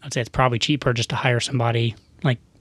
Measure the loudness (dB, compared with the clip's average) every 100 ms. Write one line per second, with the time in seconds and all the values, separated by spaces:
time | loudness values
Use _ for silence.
0 | -6 -6 -2 2 2 2 0 0 0 0
1 | -2 0 0 0 0 0 0 2 0 -4
2 | _ -4 -2 -2 _ _